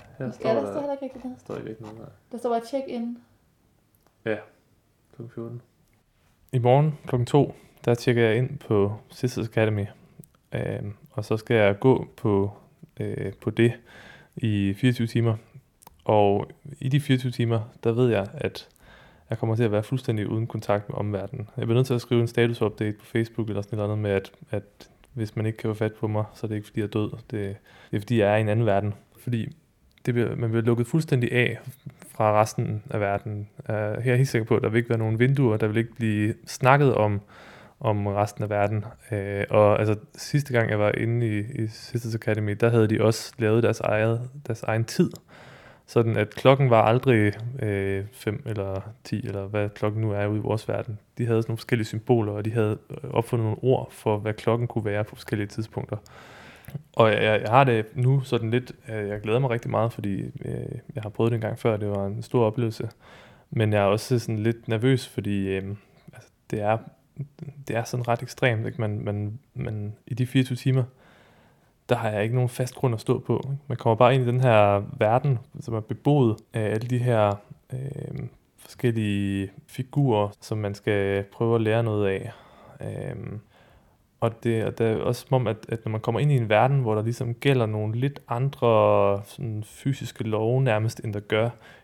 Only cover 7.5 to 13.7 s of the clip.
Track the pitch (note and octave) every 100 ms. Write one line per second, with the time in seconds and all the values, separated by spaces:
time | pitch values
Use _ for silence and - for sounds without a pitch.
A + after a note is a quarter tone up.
7.5 | - - _ - A#2+ - A#2 A2+ A2 B2+
8.5 | C#3+ - G#2+ G2+ G#2+ - - B2+ - A2+
9.5 | - A2 G#2 G2 - - - - _ _
10.5 | - - - G#2 - - - G#2+ A2 -
11.5 | A2+ G2+ G2+ C3 B2+ - - A2 G2 G2+
12.5 | - - _ - - G#2+ G2+ G2 - -
13.5 | G#2+ A#2